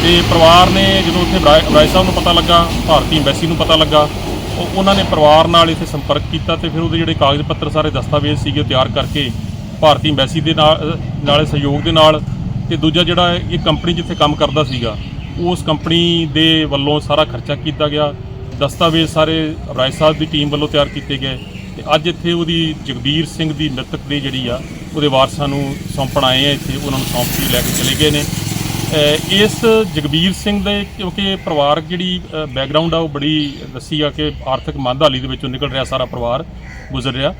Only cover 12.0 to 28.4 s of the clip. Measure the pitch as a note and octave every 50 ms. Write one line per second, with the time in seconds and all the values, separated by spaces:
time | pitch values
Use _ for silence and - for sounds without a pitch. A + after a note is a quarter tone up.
12 | D#3 D#3 D#3 D3+ D3 - - - - - - - - - E3 E3 D3 D#3+ D3+ E3+
13 | F3 E3 F3 F3 F3 F3 F3 F3 F3 - F3+ F3 - E3+ D#3+ - - F3 F3 D#3+
14 | E3 - F3 - D#3+ D3 D3+ - - - - D#3 D3+ B2+ C3+ B2 A#2 A2+ G#2+ G2+
15 | - - - - - - - - F3 E3+ F3+ - - - D#3 C#3+ - E3+ E3 E3+
16 | F3 E3+ E3+ E3+ E3 D#3 C3+ D#3 D#3+ D#3+ D#3+ D#3+ D#3 D3 C#3+ C#3+ C#3 C#3+ D3 D3+
17 | C#3 - D3 D3+ D#3 D3+ - B2 - - C#3+ C#3 - D#3+ C#3+ - D3+ D3 C#3+ D3+
18 | D3+ D3 C#3+ - - - - - - - - - D3 C3+ - - F3+ E3 D#3 E3
19 | D#3+ D#3 - D#3+ D#3 D#3 D#3+ D#3+ D#3+ D3+ D#3 - - - C#3 B2+ B2+ C3+ B2+ -
20 | D#3+ D#3 D#3 D3 D#3 D#3 D#3+ D3 D3 D3 C#3+ C#3+ D3+ D3+ D3+ D3+ C#3+ C#3 - D3
21 | C3 - C#3+ C3 C3 C3+ C3 B2 - - - - - - - - - D3 D3 D#3+
22 | D3+ F3 E3+ - - E3+ E3+ E3+ E3+ E3 E3+ E3 E3 D#3+ D#3 C#3+ - C#3 C3+ B2
23 | A#2+ C3+ D3 D#3 D#3+ D3 - - E3 D#3 D3+ C#3+ D#3 D3 C3 B2 B2+ - - C#3+
24 | - C#3 C#3+ D3 C3+ C3+ C3 C3 B2+ A#2 A#2+ B2+ - - - - - - - D#3+
25 | D3 D3 C3+ C3 C3+ - - - C#3+ C#3+ C#3 C#3 C#3+ C3+ C#3 - - - - -
26 | C#3 B2+ - C#3+ C3+ C3 B2+ C3 C3+ C#3+ C#3+ C3 - - C3+ C3+ - C#3 C3+ C3
27 | B2+ B2+ B2 B2 A#2+ B2 B2 C3 C3 B2+ B2 B2 B2 B2 B2 - B2+ C3 C3+ C#3
28 | D3+ D3+ D3 D3 D3 - - -